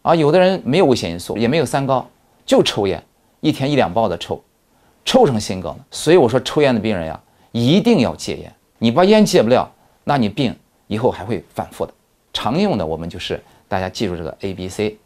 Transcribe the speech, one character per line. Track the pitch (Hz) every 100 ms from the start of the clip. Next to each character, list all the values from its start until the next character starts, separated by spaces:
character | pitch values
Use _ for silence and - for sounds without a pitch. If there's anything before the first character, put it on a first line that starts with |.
啊， | -
有 | 165 147
的 | 180
人 | 185 185
没 | 117 156
有 |
危 | 160
险 | 113 90
因 | 85
素， | - 104
也 | 113
没 | 160
有 |
三 | 127 143
高， | 135 127 - _ _ _
就 | - 254
抽 | - - 98
烟， | 82 _ _ _ _
一 | 151
天 | 147 135
一 |
两 | 139 90
包 | 98 110
的 | 85
抽， | - 78 _ _ _ _ _ _
抽 | - 262 202
成 | 113
心 | - 92
梗 | 82 -
了。 | -
所 | - -
以 | 180
我 | 123
说 | 127
抽 | - 156
烟 | 143
的 | 117
病 | 110 95
人 |
呀， | 80 - _ _ _
一 | 113 120 185
定 | 240 208
要 | 101
戒 | - - 78
烟。 | 82 _ _ _
你 | 117
把 | 127
烟 | 190 214
戒 | 208 175
不 | 110
了， | 120 78 _ _ _
那 | - 143
你 | 107
病 | 101 123 - _ _ _
以 | 107
后 | 117
还 | -
会 | 95 98 -
反 | - 90
复 | -
的。 | 87 _ _ _ _
常 | - 107 151
用 | 208 123
的 |
我 | 80 80
们 | 85
就 | 90
是 | - 87 _ _ _
大 | 95
家 | 92
记 | - 104
住 | 85
这 |
个 | 80 -
A、 | 101
B、 | 92 92
C。 | - 104 -